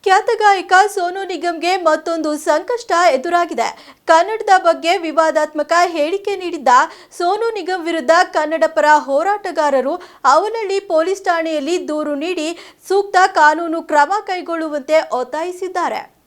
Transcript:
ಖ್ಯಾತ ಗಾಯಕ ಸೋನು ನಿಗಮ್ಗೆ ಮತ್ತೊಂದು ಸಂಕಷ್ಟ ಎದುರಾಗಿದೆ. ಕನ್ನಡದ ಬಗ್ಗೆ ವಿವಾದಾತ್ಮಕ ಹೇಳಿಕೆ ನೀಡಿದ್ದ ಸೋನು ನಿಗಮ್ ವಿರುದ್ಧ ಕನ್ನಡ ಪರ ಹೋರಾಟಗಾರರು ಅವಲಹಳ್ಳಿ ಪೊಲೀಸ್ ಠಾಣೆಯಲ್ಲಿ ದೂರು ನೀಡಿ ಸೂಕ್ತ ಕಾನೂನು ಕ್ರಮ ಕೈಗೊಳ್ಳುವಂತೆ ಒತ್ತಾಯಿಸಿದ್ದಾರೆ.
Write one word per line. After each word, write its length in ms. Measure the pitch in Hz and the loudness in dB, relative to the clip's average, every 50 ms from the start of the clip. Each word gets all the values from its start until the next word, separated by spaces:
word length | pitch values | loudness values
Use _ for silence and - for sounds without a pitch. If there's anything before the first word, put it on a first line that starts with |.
| _ | _
ಖ್ಯಾತ 260 | 403 370 392 - - 466 - | 4 2 2 2 0 -2 2
ಗಾಯಕ 340 | 427 415 403 370 349 370 381 370 415 415 415 | 4 4 4 2 0 2 4 4 4 2 0
ಸೋನು 300 | 403 349 349 359 392 392 | -4 -4 -4 -4 -6 -8
ನಿಗಮ್ಗೆ 540 | 349 370 294 320 349 330 320 330 349 381 | -8 -8 -4 -4 -4 -4 -2 -2 -2 -2
ಮತ್ತೊಂದು 600 | 381 349 311 311 311 311 359 330 330 302 302 302 | 2 2 0 0 0 -2 -4 -4 -4 -2 -4 -4
ಸಂಕಷ್ಟ 540 | 294 - 359 302 311 381 - 494 466 - - 370 339 359 339 | -4 -2 0 0 0 0 -4 -6 -6 -4 -2 0 2 2 2
ಎದುರಾಗಿದೆ. 840 | 269 254 262 349 349 349 349 330 330 233 226 - - - - - - _ _ | 2 0 -2 -2 0 0 -2 -2 -2 -4 -4 -4 -6 -10 -20 -20 -20 _ _
ಕನ್ನಡದ 440 | - 320 320 349 392 440 440 427 427 381 | 4 4 4 4 2 -4 -4 2 2 2
ಬಗ್ಗೆ 400 | 370 349 339 330 269 285 330 359 | 4 4 2 0 0 0 -2 0
ವಿವಾದಾತ್ಮಕ 760 | 392 330 311 285 320 320 320 302 311 302 302 311 302 294 - 330 339 349 | 0 -2 -2 0 2 2 2 2 0 -2 -2 -4 -6 -2 0 2 2 2
ಹೇಳಿಕೆ 500 | 370 330 330 285 311 370 403 403 415 403 | 2 0 -2 -2 -2 -2 -4 -4 -6 -6
ನೀಡಿದ್ದ 320 | 370 370 339 339 302 240 262 233 254 302 - - - - _ - | -6 -6 -8 -8 -2 2 4 4 4 4 2 -4 -20 -20 _ -8
ಸೋನು 360 | - 349 349 392 415 453 466 453 | -4 -2 -2 -2 -2 -2 -4 -4
ನಿಗಮ್ 320 | 415 339 359 370 359 320 | -6 -6 -6 -6 -4 -4
ವಿರುದ್ಧ 260 | 339 330 330 254 247 320 339 370 359 - | -4 -6 -4 0 2 2 2 2 0 -2
ಕನ್ನಡ 300 | 339 311 302 320 320 269 | -4 -2 -2 0 0 0
ಪರ 180 | 269 320 320 302 302 302 | 0 0 2 4 4 4
ಹೋರಾಟಗಾರರು 1000 | 294 254 262 269 285 339 392 415 415 415 370 - 339 302 294 277 262 247 269 330 349 - - - _ - | 4 2 0 -2 0 0 0 -2 -2 -4 -6 -4 0 0 2 2 0 0 -2 -6 -6 -10 -18 -20 _ 2
ಅವಲಹಳ್ಳಿ 540 | 262 269 320 381 427 440 453 440 370 392 392 | 4 4 4 2 0 -4 -6 -4 -4 -4 -4
ಪೊಲೀಸ್ 460 | 392 392 339 311 330 349 392 392 - | -4 -2 0 0 0 0 -4 -4 -2
ಠಾಣೆಯಲ್ಲಿ 640 | 381 339 330 330 330 320 302 269 294 349 349 277 | -2 -2 -2 -2 -2 -4 -4 -2 -2 -4 -4 -4
ದೂರು 280 | 262 302 302 302 294 294 | -4 -6 -4 -4 -4 -4
ನೀಡಿ 640 | 277 302 359 370 349 302 320 339 - - - _ _ _ | -4 -4 -6 -6 -4 -6 -6 -8 -10 -16 -20 _ _ _
ಸೂಕ್ತ 300 | - 370 403 403 403 - 359 370 | 0 0 0 0 2 4 4 4
ಕಾನೂನು 540 | 370 381 - 302 302 311 320 339 330 320 330 | 4 4 4 4 4 4 2 -2 -4 -4 -6
ಕ್ರಮ 300 | 320 - 320 294 294 294 392 427 415 | -4 0 2 2 2 2 0 -4 -2
ಕೈಗೊಳ್ಳುವಂತೆ 800 | 403 370 359 285 302 330 330 320 311 294 294 262 302 311 320 311 - - | -6 -8 -6 -6 -6 -6 -6 -4 -6 -6 -8 -2 0 0 0 0 0 -6
ಒತ್ತಾಯಿಸಿದ್ದಾರೆ. 1080 | 247 254 247 262 302 330 359 359 359 381 359 370 359 339 262 214 208 - _ _ _ _ | -6 -6 -6 -6 -6 -6 -8 -8 -8 -10 -6 -4 -4 -4 -4 -4 -6 -10 _ _ _ _